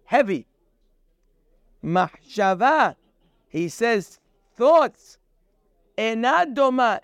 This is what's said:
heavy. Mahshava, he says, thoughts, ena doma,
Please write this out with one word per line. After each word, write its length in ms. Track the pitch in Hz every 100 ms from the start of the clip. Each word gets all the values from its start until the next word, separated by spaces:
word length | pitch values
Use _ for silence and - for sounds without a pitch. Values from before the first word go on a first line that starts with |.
heavy. 420 | _ 240 233 170 - _ _ _ _ _ _ _ _ _ _ _ _ _
Mahshava, 1120 | 147 175 180 - _ - 196 185 240 311 214 139 _ _ _ _ _
he 220 | 151 170
says, 500 | - 233 220 180 - _ _ _ -
thoughts, 600 | 247 330 285 - _ _ _ _ _ _ _ _ _ -
ena 480 | 220 226 240 320 349
doma, 540 | 254 269 254 240 202